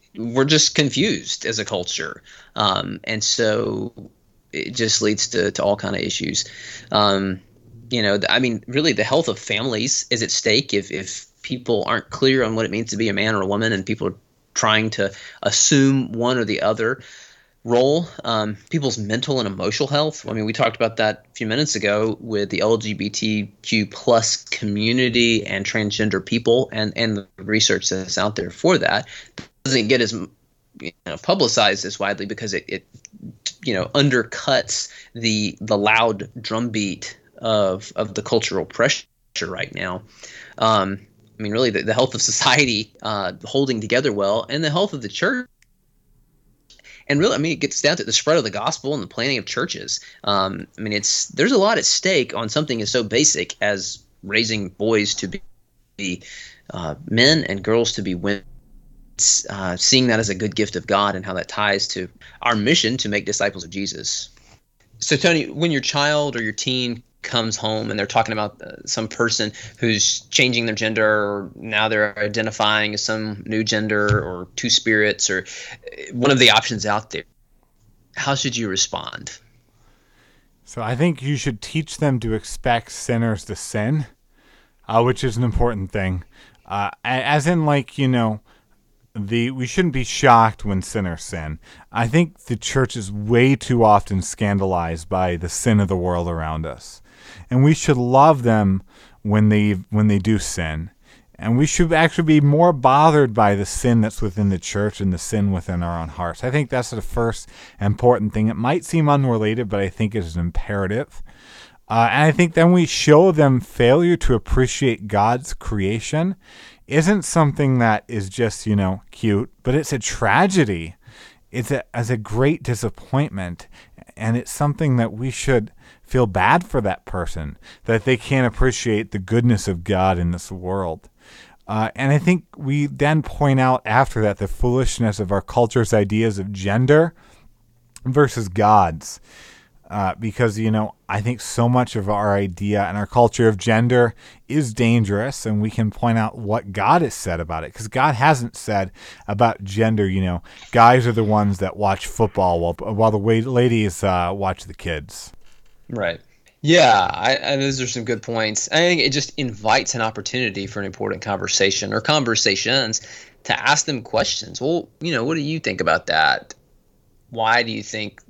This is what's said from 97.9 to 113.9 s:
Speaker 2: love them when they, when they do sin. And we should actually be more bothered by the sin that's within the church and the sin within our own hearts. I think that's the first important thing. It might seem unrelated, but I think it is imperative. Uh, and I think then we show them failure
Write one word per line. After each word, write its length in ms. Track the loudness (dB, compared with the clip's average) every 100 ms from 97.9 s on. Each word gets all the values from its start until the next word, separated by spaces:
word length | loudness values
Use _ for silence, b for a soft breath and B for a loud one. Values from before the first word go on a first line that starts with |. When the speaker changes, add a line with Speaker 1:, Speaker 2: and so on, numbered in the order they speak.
| 2
Speaker 2:
love 460 | 4 8 8 6
them 400 | 4 4 4 2 b b b b
when 260 | 0 4 6
they, 240 | 4 2 0 -2
when 180 | 2 4
they 100 | 2
do 200 | 2 0
sin. 520 | -2 -4 -4 -6 -8 -14 b b b
And 220 | -8 -2 2
we 100 | 2
should 260 | 2 2
actually 320 | 4 4 4
be 160 | 4 6
more 320 | 6 6 4
bothered 600 | 4 4 6 6 6 4
by 220 | 4 4
the 120 | 2 -2
sin 340 | -2 2 4
that's 220 | 2 0
within 260 | -4 0 0
the 100 | 0
church 420 | -2 -2 -2 -2
and 120 | -2
the 60 | -2
sin 340 | -2 0 0
within 300 | 0 -2 -4
our 180 | -4 -4
own 80 | -8
hearts. 340 | -6 -8 -6
I 80 | -2
think 180 | -2 -2
that's 220 | -4 -4
the 120 | -8
first 460 | -6 -2 -2 -4 -12 B B -4
important 520 | -2 2 4 4 0
thing. 160 | 0 -2
It 80 | 0
might 280 | -2 -2
seem 240 | -2 0 4
unrelated, 600 | 4 2 2 0 -2 -2
but 120 | -2
I 80 | -2
think 260 | -2 -2
it 100 | -2
is 120 | -4 -4
imperative. 840 | -2 -2 -2 -2 -2 -2 -6 -10 B B B B B B -2
Uh, 200 | 2 2
and 140 | 4
I 80 | 4
think 220 | 4 2
then 180 | 4 6
we 140 | 6 4
show 440 | 2 6 8 8
them 280 | 6 4 4
failure 560 | 0 2 6